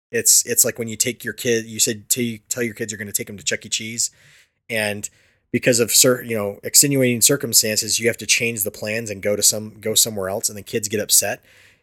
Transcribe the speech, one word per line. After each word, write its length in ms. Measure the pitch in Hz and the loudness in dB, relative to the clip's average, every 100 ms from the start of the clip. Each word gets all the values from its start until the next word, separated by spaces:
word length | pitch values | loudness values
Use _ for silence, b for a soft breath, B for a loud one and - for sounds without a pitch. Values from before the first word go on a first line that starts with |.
| _ | _
it's, 340 | 117 - - - | 0 4 2 2
it's 180 | - | 0
like 140 | 120 117 | 0 -2
when 100 | 113 | -8
you 80 | 107 | -2
take 280 | 127 113 | -4 -2
your 100 | 117 | -8
kid, 320 | - 127 113 113 | -4 0 0 -2
you 120 | 110 | -2
said, 300 | - 107 - | -2 -2 -4
t-, 340 | 127 120 110 _ | -2 -2 -6 _
tell 140 | - | -4
your 120 | 120 | -4
kids 180 | 107 110 | -4 -8
you're 60 | 104 | -8
gonna 140 | 104 | -8
take 180 | - 117 | -8 -8
'em 60 | 101 | -8
to 80 | |
Chuck 220 | - 110 107 | -6 -6 -6
E. 20 | |
Cheese, 420 | - 110 117 - b b b b b - | -6 -6 -4 -4 b b b b b -4
and 420 | 113 107 104 - _ _ _ _ | -2 -2 -4 -10 _ _ _ _
because 300 | 120 139 117 | 2 4 4
of 100 | 110 | 4
cer-, 320 | - 127 123 | 6 6 4
you 140 | 120 113 | 0 -2
know, 240 | 101 101 | -4 -6
extenuating 580 | 117 - 143 139 127 117 | 2 4 4 4 4 4
circumstances, 760 | - 139 120 110 110 107 110 98 | 2 2 2 2 2 0 -2 0
you 80 | 113 | 0
have 120 | 110 | 0
to 80 | 104 | 0
change 360 | - 117 117 | 0 0 -2
the 80 | 101 | -4
plans 400 | - 107 110 113 | -4 -6 -4 -6
and 120 | 98 | -4
go 120 | 101 | 0
to 80 | 101 | 2
some, 380 | - 110 107 107 | 2 2 -6 -8
go 140 | 107 | -2
somewhere 340 | 104 117 104 92 | 0 0 -2 -4
else, 200 | 104 - | -2 -4
and 80 | 104 | -6
the 60 | |
kids 240 | - 117 101 | -6 -4 -2
get 140 | 107 | -4
upset. 420 | 98 - 101 123 b b b b | 2 2 2 -6 b b b b